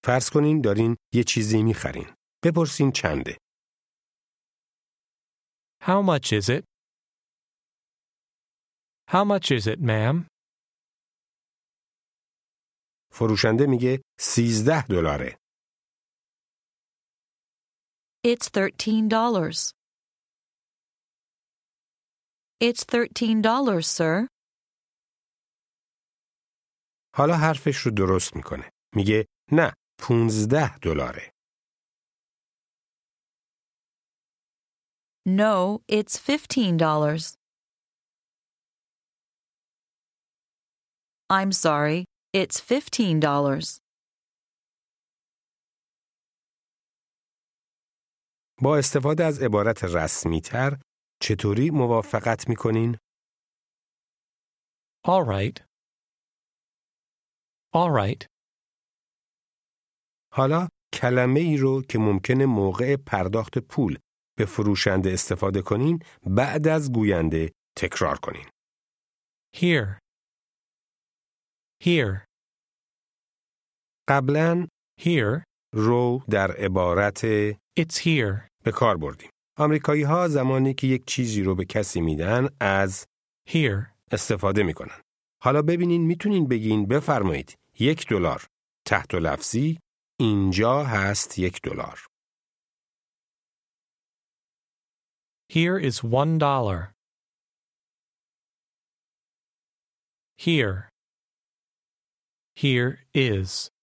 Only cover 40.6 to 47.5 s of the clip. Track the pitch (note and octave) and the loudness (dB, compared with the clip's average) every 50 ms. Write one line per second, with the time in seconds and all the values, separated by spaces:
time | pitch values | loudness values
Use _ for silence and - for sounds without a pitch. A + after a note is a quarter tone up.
40.6 | _ _ _ _ _ _ _ _ _ _ _ _ _ _ F#3 F#3+ F#3+ G3 F#3+ - | _ _ _ _ _ _ _ _ _ _ _ _ _ _ 0 0 0 0 -2 0
41.6 | - E3 D3+ D3 D3 D3+ D#3 F3 F3+ - _ _ _ _ - G3 F#3 - - - | 2 2 2 2 2 0 0 -2 -4 -8 _ _ _ _ -2 -2 0 0 -4 -8
42.6 | - - A#3 C#4 - - - - A#3 F#3+ E3 D#3 D3+ D3+ C#3+ C#3+ C#3+ C#3 C3+ C#3+ | -2 0 -2 -2 -2 -4 -4 -2 0 2 2 2 2 2 2 2 0 0 0 -2
43.6 | D#3+ - - - _ _ _ _ _ _ _ _ _ _ _ _ _ _ _ _ | -4 -10 -12 -14 _ _ _ _ _ _ _ _ _ _ _ _ _ _ _ _
44.6 | _ _ _ _ _ _ _ _ _ _ _ _ _ _ _ _ _ _ _ _ | _ _ _ _ _ _ _ _ _ _ _ _ _ _ _ _ _ _ _ _
45.6 | _ _ _ _ _ _ _ _ _ _ _ _ _ _ _ _ _ _ _ _ | _ _ _ _ _ _ _ _ _ _ _ _ _ _ _ _ _ _ _ _
46.6 | _ _ _ _ _ _ _ _ _ _ _ _ _ _ _ _ _ _ | _ _ _ _ _ _ _ _ _ _ _ _ _ _ _ _ _ _